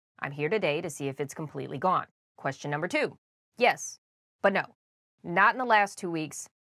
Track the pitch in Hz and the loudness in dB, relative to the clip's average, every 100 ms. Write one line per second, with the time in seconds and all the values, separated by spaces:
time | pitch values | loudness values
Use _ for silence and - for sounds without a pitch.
0 | _ _ 143 143 147 220 175 147 170 - | _ _ -8 -4 0 0 2 0 -4 -6
1 | 139 135 143 - 156 139 135 143 - 170 | -6 -4 -6 -6 -8 -8 -8 -2 0 0
2 | - _ _ - - 135 147 147 175 302 | -2 _ _ -8 -6 -6 -4 -4 -2 0
3 | 220 - _ _ _ - 240 151 - - | -2 -4 _ _ _ 2 2 2 -6 -14
4 | _ _ _ _ 196 190 - _ _ _ | _ _ _ _ 2 2 -2 _ _ _
5 | _ _ 165 175 208 233 247 220 202 - | _ _ -2 4 4 4 4 4 4 0
6 | 185 165 156 - - _ _ | -6 -4 -4 -8 -16 _ _